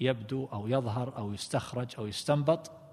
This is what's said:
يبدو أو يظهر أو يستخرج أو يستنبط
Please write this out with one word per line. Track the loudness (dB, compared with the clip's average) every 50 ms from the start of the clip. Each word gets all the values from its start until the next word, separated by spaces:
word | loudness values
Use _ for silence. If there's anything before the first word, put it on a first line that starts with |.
يبدو | 2 2 2 2 0 -4 -2 -4 -2
أو | -4 -4 -4 -2 2
يظهر | 2 2 2 2 0 0 -2 -2 -4
أو | -4 -4 -4 -4
يستخرج | -4 -4 0 0 0 0 0 -4 -4 -4 -4 -4 -6
أو | -6
يستنبط | -4 -4 -4 2 2 4 4 6 4 4 4 2 -10 -16 -16 -18 -20